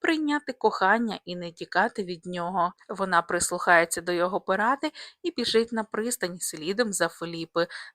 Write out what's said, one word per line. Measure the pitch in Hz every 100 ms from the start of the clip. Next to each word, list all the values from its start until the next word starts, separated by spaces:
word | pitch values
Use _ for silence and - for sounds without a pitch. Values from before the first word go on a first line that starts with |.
прийняти | 339 311 294 294 -
кохання | - 214 - 190 220 226 185
і | - 175
не | 175
тікати | 170 180 175 226 -
від | 180 170 180
нього. | 175 175 185 175 - -
Вона | 185 190 175
прислухається | - 175 - 175 - 175 170 170
до | 175
його | 175 180 185
поради | - 190 220 277 302 - - -
і | 349
біжить | 262 233 226 226
на | 226
пристань | 214 214 233 - 180 175
слідом | - 156 156 202 226
за | 190 165
Феліпе, | - 170 165 165 170 175 - -